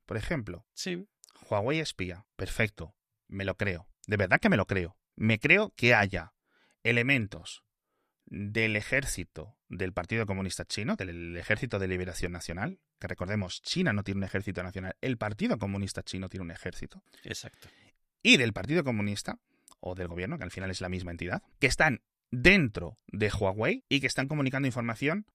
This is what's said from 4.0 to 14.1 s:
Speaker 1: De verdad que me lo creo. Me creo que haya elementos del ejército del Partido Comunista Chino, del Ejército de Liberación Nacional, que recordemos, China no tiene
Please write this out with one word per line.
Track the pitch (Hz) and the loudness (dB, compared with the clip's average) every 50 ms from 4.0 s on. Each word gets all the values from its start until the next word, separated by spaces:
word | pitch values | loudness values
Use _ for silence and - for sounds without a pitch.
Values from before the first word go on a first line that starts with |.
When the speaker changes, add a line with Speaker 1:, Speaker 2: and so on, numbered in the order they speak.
| - - | -4 -2
Speaker 1:
De | 104 101 | 2 2
verdad | 98 90 - - | 2 4 2 4
que | - 214 | 4 4
me | 180 110 | 4 4
lo | 92 | 4
creo. | - 101 95 87 82 - _ _ _ _ | 2 0 -2 -2 -2 -8 _ _ _ _
Me | - 110 110 110 107 | 0 2 2 2 4
creo | - - 175 202 214 - - | 6 6 6 6 6 0 -2
que | - 120 120 120 | 2 6 6 8
haya | 110 101 95 92 87 82 - _ _ _ _ _ _ _ _ _ _ - | 8 6 4 0 -4 -6 -8 _ _ _ _ _ _ _ _ _ _ 0
elementos | 113 120 120 120 135 139 127 107 101 - 78 85 - - - _ _ _ _ _ _ _ _ _ _ _ _ _ | 2 2 4 4 4 2 2 2 -2 -6 -12 -14 -14 -16 -18 _ _ _ _ _ _ _ _ _ _ _ _ _
del | - - 95 104 101 107 113 110 110 107 | -12 -8 -6 -6 -2 0 2 2 2 2
ejército | 107 104 - - 135 139 - - - 85 - - 78 78 104 - _ _ - | 0 0 0 0 0 0 -2 -6 -6 -8 -10 -10 -14 -14 -14 -16 _ _ -12
del | - 90 95 92 95 | -6 -4 -4 -2 -2
Partido | 90 87 - 113 117 110 | -4 -4 -2 0 -2 0
Comunista | 98 95 95 95 92 - - 87 | 0 -2 -2 -2 -4 -4 -6 -8
Chino, | - - - 104 151 220 | -6 -6 -4 -2 -2 -2
del | - 98 90 85 85 85 85 85 85 | -4 -4 -8 -8 -8 -8 -8 -8 -6
Ejército | 85 - 107 - - 117 - 101 | 0 0 0 0 0 -2 -2 -2
de | 95 92 | 0 0
Liberación | 92 90 92 92 82 - - 87 | 0 -2 -2 -4 -6 -6 -6 -6
Nacional, | 90 104 - - 85 87 107 165 190 - _ _ _ - | -6 -8 -8 -8 -6 -4 -4 -6 -6 -10 _ _ _ -12
que | - 87 | -10 -10
recordemos, | 90 - 90 92 107 - 95 90 - - | -8 -6 -4 -2 -2 -2 -2 -4 -6 -10
China | - - - 175 185 143 104 | -6 -4 -2 0 2 2 2
no | 104 101 | 0 -2
tiene | 101 | -2